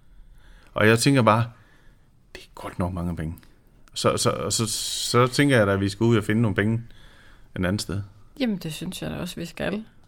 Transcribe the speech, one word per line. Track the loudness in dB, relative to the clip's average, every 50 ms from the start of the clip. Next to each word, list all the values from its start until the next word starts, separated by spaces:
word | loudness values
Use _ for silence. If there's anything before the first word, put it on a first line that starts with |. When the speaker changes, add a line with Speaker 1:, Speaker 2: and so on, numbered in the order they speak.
| _ -20 -20 -20 -20 -20 -20 -20 -20 -20 -20 -20 -18 -8 -2
Speaker 1:
Og | 2 4 4
jeg | 4 4
tænker | 4 4 4 4 6
bare, | 4 4 4 2 -2 -6 -18 -20 _ -20 _ -20 -20 -20 _ _ _ _ _ _ _ -20
det | -20 -20
er | -20 -18
godt | -16 -14 -10 -6 -4
nok | -4 -4 -4
mange | -4 -4 -4 -4
penge. | -4 -6 -8 -8 -10 -16 -20 -20 _ _ _ _ -20 -20 -16 -6
Så, | -2 0 2 2
så, | 2 0 0 0 -2 -4 -4
så, | -2 -2 -2 -2 -4 -6 -6 -6 -6 -6 -4 0
så | 2 4 4
tænker | 4 2 2 2 4 6
jeg | 4 4
da, | 4 4
at | 2
vi | 0 0
skal | 0 0 2
ud | 4 4
og | 2 2
finde | 2 2 2 2
nogle | 2 2
penge | 0 0 0 0 -2 -4 -8 -18 -20 -20 -20 -20 -20 -20 -20 -20 -20 -20 -12 -6 -4
et | -2
andet | -2 -2 -2 -4
sted. | -6 -8 -8 -8 -10 -14 -20 -20 -16 -8 -6
Speaker 2:
Jamen, | -4 -4 -4
det | -4 -6 -10 -10
synes | -10 -10 -10 -10 -8 -8
jeg | -8
da | -8
også, | -8 -10 -10 -10
vi | -10 -12
skal. | -12 -8 -6 -6 -6 -6 -6 -10 -12 -20 -20 -16